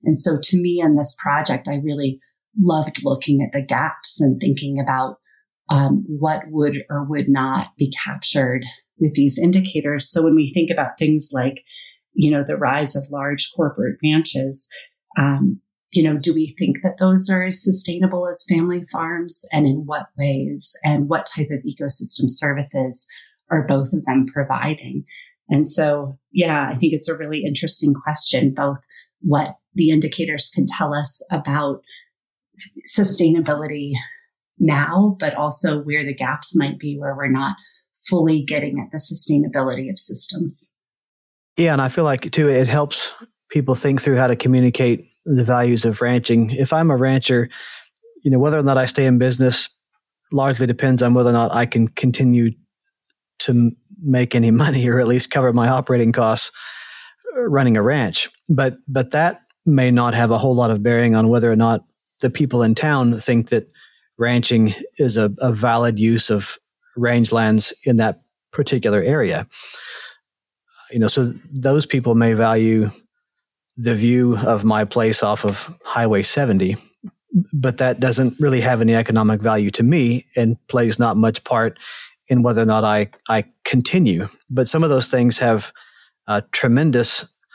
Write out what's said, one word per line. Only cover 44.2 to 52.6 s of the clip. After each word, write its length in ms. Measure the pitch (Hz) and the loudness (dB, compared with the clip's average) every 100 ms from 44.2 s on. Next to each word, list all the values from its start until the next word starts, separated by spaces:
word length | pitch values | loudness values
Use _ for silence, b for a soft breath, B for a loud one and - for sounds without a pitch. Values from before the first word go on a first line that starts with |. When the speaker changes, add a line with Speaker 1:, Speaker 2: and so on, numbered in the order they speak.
| 131 | 2
Speaker 2:
to 80 | 120 | 2
communicate 720 | 123 127 123 117 127 113 - _ - | 2 4 4 2 0 0 -4 _ -2
the 180 | 131 | 0
values 420 | 117 123 123 117 117 | 2 2 2 2 0
of 160 | 104 | 0
ranching. 500 | 120 123 - 117 113 | 0 0 2 2 2
If 200 | 127 135 | 0 0
I'm 200 | 160 165 | 2 2
a 60 | 131 | 2
rancher, 520 | 131 135 - 123 120 B B B B _ _ - | 2 2 2 0 0 B B B B _ _ -6
you 80 | 143 | 0
know, 80 | 131 | 2
whether 200 | 143 151 | 2 2
or 40 | |
not 140 | 139 131 | 2 2
I 80 | 127 | 0
stay 200 | - 135 | 0 2
in 120 | 123 | 4
business 520 | 127 123 127 120 - _ _ _ _ _ _ | 2 2 2 2 -4 _ _ _ _ _ _
largely 360 | 139 139 123 127 | -2 0 0 -2
depends 340 | 117 135 127 | 0 2 2
on 120 | 123 | 4
whether 160 | 123 123 | 4 4
or 40 | |
not 220 | 120 117 117 | 2 2 0
I 100 | 120 | -2
can 220 | 120 110 | 0 0
continue 640 | - 131 120 131 120 117 107 | 0 -2 2 2 4 2 -2